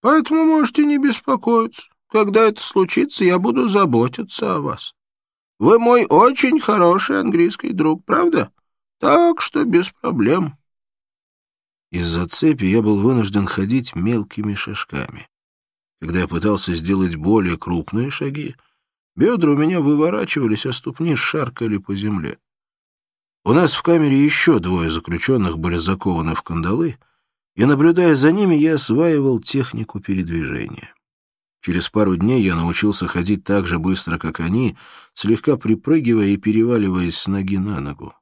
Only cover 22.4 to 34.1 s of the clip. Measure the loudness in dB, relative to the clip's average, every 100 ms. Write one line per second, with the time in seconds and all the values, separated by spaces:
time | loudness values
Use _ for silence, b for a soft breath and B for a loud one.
22.4 | _ _ _ _ _ _ _ _ _ _
23.4 | 0 4 4 0 2 2 4 4 2 2
24.4 | 2 2 2 -2 -2 -4 -6 -6 -2 0
25.4 | 0 -2 -4 -2 -2 -2 -2 -2 -2 -6
26.4 | -6 -6 -4 -2 -4 -6 _ _ _ _
27.4 | _ 0 2 4 4 4 4 4 4 4
28.4 | 2 4 2 2 0 0 2 2 0 0
29.4 | -2 -4 -4 -6 -10 -10 -6 -4 -4 -6
30.4 | -6 -8 -10 -12 -18 _ _ _ _ _
31.4 | _ _ -6 -4 -2 0 2 2 2 2
32.4 | 2 0 -2 0 0 0 -2 -4 -2 -2
33.4 | 0 -2 0 -4 -2 -2 -4